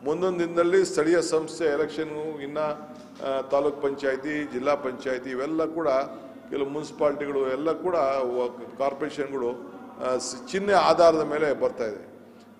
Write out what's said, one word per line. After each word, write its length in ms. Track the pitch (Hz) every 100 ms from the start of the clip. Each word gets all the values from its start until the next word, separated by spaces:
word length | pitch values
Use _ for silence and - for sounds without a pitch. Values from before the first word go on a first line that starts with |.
ಮುಂದೊಂದು 340 | 127 165 185 180
ದಿನದಲ್ಲಿ 460 | 170 170 170 190
ಸ್ಥಳೀಯ 380 | 185 - 151 170
ಸಂಸ್ಥೆ 420 | 160 160 151 -
ಎಲೆಕ್ಷನ್‌ಗೂ 760 | 165 143 151 160 156 151 156 151
ಇನ್ನ, 180 | 139 147
ಆ, 840 | 151 147 - - - - 135 135 135
ತಾಲೂಕ್ 320 | 139 143 139
ಪಂಚಾಯತಿ, 680 | 143 139 139 131 139 151 143
ಜಿಲ್ಲಾ 220 | 123 135
ಪಂಚಾಯತಿ 560 | 143 131 123 131 127 131
ಇವೆಲ್ಲ 340 | 127 139 160
ಕೂಡ 240 | 156 160 156 131 139 - - - -
ಕೆಲವು 180 | 151 139
ಮುನ್ಸಿಪಾಲ್ಟಿಗಳು 800 | 147 147 - 147 143 147 139 135
ಎಲ್ಲ 240 | 131 156
ಕೂಡ 220 | 156 180
ವ-, 840 | 175 135 139 127 123 123 - 117 -
ಕಾರ್ಪೊರೇಷನ್‌ಗಳು, 720 | 135 139 151 147 135 135 120
ಆ, 680 | 123 - - - - 127 127
ಸ್-, 340 | - - -
ಚಿಹ್ನೆ 220 | 196 202
ಆಧಾರದ 500 | 190 156 160 170 160
ಮೇಲೆ 320 | 147 147 156
ಬರ್ತಾ 300 | 127 127 -
ಇದೆ. 240 | 113 101 - - - - - -